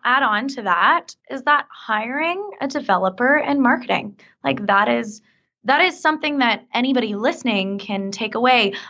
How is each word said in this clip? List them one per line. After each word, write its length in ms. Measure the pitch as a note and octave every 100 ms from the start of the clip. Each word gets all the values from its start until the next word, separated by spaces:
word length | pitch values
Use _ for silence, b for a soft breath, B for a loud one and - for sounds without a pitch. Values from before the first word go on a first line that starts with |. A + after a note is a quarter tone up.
add 180 | A#3+ C4
on 260 | B3 G#3 C4+
to 80 | C4
that 540 | G3+ F3 G#3+ E4+ - - -
is 140 | C4+
that 240 | C#4 D4 -
hiring 720 | - - G#3+ A#3 C#4 E4 F#4 G#4 -
a 80 | C4+
developer 680 | G3 F#3 F#3 F#3+ F#3+ B3 D4
and 240 | C#4 C#4+
marketing, 560 | B3 C4+ - F#3+ - - b b
like, 200 | C#3 C#3 G3+
that 200 | G3 G#3+
is, 320 | A#3+ A3 - _ _ _ _ G#3+
that 140 | C#4+
is 180 | F4+ -
something 400 | D#4 D#4 D#4 C#4+
that 260 | A#3+ G#3 -
anybody 400 | A#3 B3+ B3+ A3 G3+
listening 640 | B3 C4 A#3+ G3+ F#3+ G3+
can 320 | - G3 G3
take 220 | G3 G#3+ A3
away. 380 | B3 B3 G3 B B